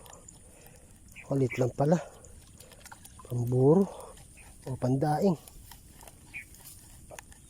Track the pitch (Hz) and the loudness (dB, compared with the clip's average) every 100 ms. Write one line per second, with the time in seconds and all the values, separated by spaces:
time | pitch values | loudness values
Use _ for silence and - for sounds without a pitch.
0 | - - - - - - - - - - | -12 -20 -20 -20 -20 -20 -20 -20 -20 -20
1 | - - - 139 127 - 123 - 143 170 | -20 -20 -4 0 0 0 -2 2 2 2
2 | - - - - - - - - - - | -2 -16 -20 -20 -20 -20 -20 -20 -20 -20
3 | - - - 123 120 127 131 175 196 - | -20 -20 -8 -4 0 4 6 6 4 -2
4 | - - - - - - - 127 127 135 | -18 -20 -20 -20 -20 -18 -12 -6 -2 0
5 | 151 151 196 160 - - - - - - | 0 2 0 0 -6 -20 -20 -20 -20 -20
6 | - - - - - - - - - - | -20 -20 -18 -18 -18 -20 -20 -20 -20 -20
7 | - - - - | -20 -20 -20 -20